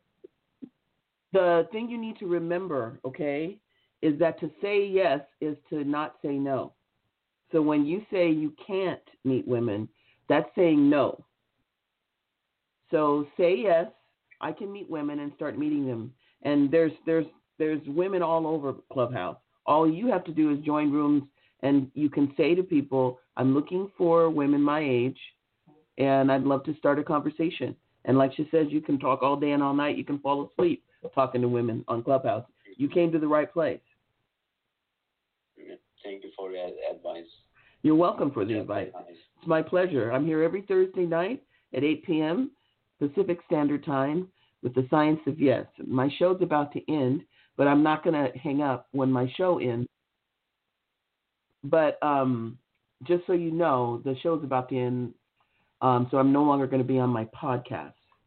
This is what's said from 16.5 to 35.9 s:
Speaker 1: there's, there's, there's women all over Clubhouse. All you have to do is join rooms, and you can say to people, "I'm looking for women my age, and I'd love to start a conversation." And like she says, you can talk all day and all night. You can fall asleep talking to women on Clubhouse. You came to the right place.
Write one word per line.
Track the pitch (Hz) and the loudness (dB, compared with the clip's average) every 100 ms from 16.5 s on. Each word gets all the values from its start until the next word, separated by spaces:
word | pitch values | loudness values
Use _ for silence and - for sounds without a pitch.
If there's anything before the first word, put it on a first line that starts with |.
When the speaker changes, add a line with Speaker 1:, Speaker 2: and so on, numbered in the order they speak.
| 147 139 | 2 4
Speaker 1:
there's, | 165 160 156 160 | 4 2 -2 -2
there's, | 165 160 - _ - | 0 -2 -10 _ -6
there's | 156 151 151 | -4 -4 -4
women | 147 190 185 | -4 -2 -2
all | 165 165 156 | 0 0 0
over | 156 139 - _ | -2 -4 -8 _
Clubhouse. | 135 120 117 90 - _ _ - | -4 -2 -2 -6 -10 _ _ 0
All | 151 160 | 4 4
you | 165 247 | 2 0
have | 185 175 | 0 -2
to | |
do | 156 151 | 0 2
is | 143 | 2
join | 151 151 147 | 0 0 0
rooms, | 147 147 147 135 _ _ _ | 2 2 2 0 _ _ _
and | 135 139 131 143 | 2 2 0 -2
you | 147 | -2
can | 147 143 - | 2 0 2
say | 151 | 2
to | 175 | 2
people, | 185 151 131 131 127 127 _ - | 2 0 0 0 0 -2 _ -2
"I'm | 131 139 | 2 2
looking | 147 180 196 - | 0 -4 -6 -2
for | 170 165 165 | 2 4 4
women | 151 143 143 | 2 2 2
my | 143 151 | 2 0
age, | 147 123 127 - - _ _ _ _ _ _ - | 0 0 0 -4 -16 _ _ _ _ _ _ -2
and | 139 135 135 | 2 4 4
I'd | 135 | 2
love | 139 135 156 | 2 0 -2
to | 143 | -2
start | 190 151 | 0 0
a | |
conversation." | 147 151 151 - 165 - - - _ _ - | 0 -2 -2 -4 -4 -4 -8 -8 _ _ 0
And | 135 | 4
like | 139 - | 2 0
she | 151 | 0
says, | 160 147 | 0 0
you | 151 | -2
can | 151 139 | -2 -2
talk | 139 131 | 0 0
all | 135 143 | 0 0
day | 147 | 0
and | 143 | 0
all | 139 | 0
night. | 143 147 131 | 0 -2 -4
You | |
can | 127 139 | -6 -6
fall | 139 139 139 | -2 -4 -4
asleep | - 175 - _ _ - - | 0 0 0 _ _ -6 -2
talking | 127 123 | 0 0
to | 123 | 0
women | 120 120 117 - | 0 -2 -4 -4
on | 117 | -4
Clubhouse. | 120 131 120 110 - _ - - | 0 0 0 -4 -8 _ -20 -6
You | 143 | -2
came | 180 170 | 0 0
to | 160 | 0
the | 151 | 2
right | 151 147 | 0 0
place. | 170 147 - _ _ _ _ _ _ _ _ _ _ _ _ _ _ _ _ _ _ - - _ | -2 -2 -4 _ _ _ _ _ _ _ _ _ _ _ _ _ _ _ _ _ _ -20 -20 _